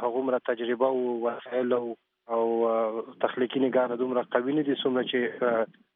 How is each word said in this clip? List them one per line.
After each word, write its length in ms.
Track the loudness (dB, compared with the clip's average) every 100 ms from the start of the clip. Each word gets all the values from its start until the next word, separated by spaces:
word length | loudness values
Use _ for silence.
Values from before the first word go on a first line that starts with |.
| -2
هغومره 340 | -2 0 0 0
تجربه 360 | -2 -2 0 2
او 140 | 2 0 0 -2
وسایل 480 | -4 -6 -2 0
او، 240 | 0 -2 -10 _ _ -4
او، 140 | 0 2 2 2
آه، 340 | 2 0 -2 -8 -2 -2
تخنیکي 340 | 0 0 2
نګاره 360 | 2 2 2 0
دومره 220 | 0 0 0
قوي 220 | 0 0
نه 80 | 0
دي 140 | 0 0
څومره 280 | 0 0
چې، 400 | 0 -2 -2 0
آه، 220 | 0 0 -2 _ _